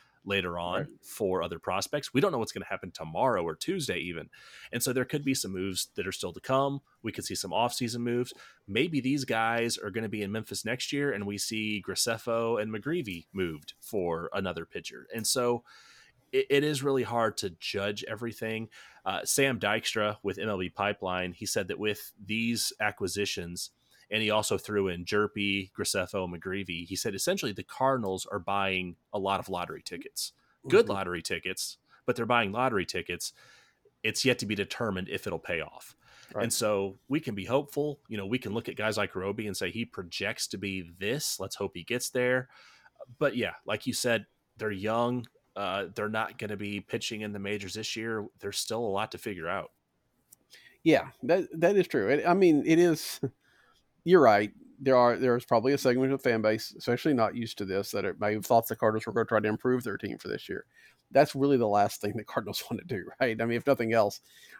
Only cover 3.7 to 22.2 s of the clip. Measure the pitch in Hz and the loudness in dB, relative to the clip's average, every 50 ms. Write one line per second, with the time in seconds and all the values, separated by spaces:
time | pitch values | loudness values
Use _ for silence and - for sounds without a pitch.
3.7 | 190 190 139 120 90 85 73 90 85 82 - - _ - - - - - - - | -4 -4 -2 -2 -4 -4 -4 -6 -6 -8 -10 -12 _ -20 -20 -20 -20 -20 -16 -8
4.7 | - 120 - 135 120 131 123 - - 147 147 139 131 - - 95 95 92 95 98 | -6 -4 -2 0 0 0 0 0 -2 -4 0 0 -2 -2 -2 -4 -4 -4 -4 -2
5.7 | 92 - - - - - 90 95 - - - 90 82 92 - - 131 135 139 139 | -2 -4 -6 -6 -4 -6 -4 -4 -4 -4 -6 -8 -8 -8 -4 0 2 2 2 2
6.7 | 139 139 _ _ _ _ - 113 - - - - 98 - - 90 85 104 117 120 | -2 -4 _ _ _ _ -8 -8 -6 -6 -6 -6 -6 -6 -6 -4 0 2 0 2
7.7 | - - 123 117 120 120 120 120 120 120 123 - - - - - - _ _ - | 0 -2 -4 -4 -4 -4 -2 0 0 0 0 -2 -6 -18 -20 -20 -20 _ _ -4
8.7 | 98 113 156 170 160 135 120 131 143 143 131 123 117 113 113 113 117 117 117 117 | 0 0 0 2 0 0 0 0 0 0 0 -2 0 0 2 2 2 2 0 0
9.7 | - - - 101 92 113 110 104 104 104 101 98 107 113 117 - - - - 110 | -2 -2 -6 -4 -4 -4 -4 -4 -4 -4 -4 -4 -4 -6 -6 -6 -8 -6 -4 -4
10.7 | 120 127 - - 147 143 143 143 110 104 104 101 104 98 - - 113 110 107 107 | -4 -4 -4 -4 -2 -2 0 0 -2 -2 -4 -4 -4 -4 -4 -4 -2 -2 -2 -2
11.7 | 107 101 - - 92 - - 117 113 110 - 120 113 117 117 113 117 104 107 110 | -2 -4 -4 -6 -2 -2 0 0 -2 -2 -2 -2 0 0 2 2 2 0 0 -2
12.7 | 110 107 101 139 170 180 139 104 90 85 - _ - 98 92 85 80 73 - - | -4 -6 -4 -4 -4 -4 -4 -4 -8 -10 -10 _ -4 -2 -2 -2 -2 -6 -12 -18
13.7 | - _ - - - 101 90 85 82 82 85 - - 101 95 92 87 85 82 - | -20 _ -14 -6 -4 -2 0 0 -2 -2 -4 -4 -6 -4 -4 -4 -4 -6 -8 -8
14.7 | - 92 - - - 62 - - 104 113 107 - - 127 123 123 120 117 - - | -10 -10 -10 -10 -14 -14 -16 -10 -8 -4 -2 0 0 2 2 2 2 0 -2 -10
15.7 | - - - - - - - _ _ _ _ - - 135 135 - 139 143 147 151 | -20 -20 -20 -20 -20 -20 -20 _ _ _ _ -2 0 0 2 4 4 4 4 4
16.7 | 151 131 135 143 135 131 117 104 120 117 113 110 - - - 95 82 - - - | 0 0 0 2 2 2 0 2 2 2 2 2 0 -2 -6 -6 -6 -6 -10 -6
17.7 | - 101 98 104 104 104 - - 110 104 120 117 107 - 113 110 110 110 113 - | -4 -2 -2 -2 -4 -4 -6 -8 -8 -8 -8 -8 -8 -6 -6 -4 -4 -4 -6 -8
18.7 | - - - - - - - 95 98 82 - - - 139 139 135 123 95 104 101 | -14 -20 -20 -20 -20 -8 -6 -4 -4 -2 -2 0 2 2 4 2 2 2 2 2
19.7 | 107 113 - - - 110 104 104 107 - - 98 92 - 98 110 104 92 95 87 | 0 0 0 -2 0 0 0 0 -2 -2 -4 -4 -2 -2 -2 -2 -2 -2 -2 -4
20.7 | - - 101 104 104 - 98 92 90 90 90 90 90 - 107 - - 110 98 87 | -2 -2 0 0 0 -2 -2 -2 -2 -2 -2 -4 -6 -8 -6 -4 -2 -2 -2 -2
21.7 | - - 104 107 104 - - - - - | -4 -2 -2 -2 -2 -4 -8 -18 -18 -16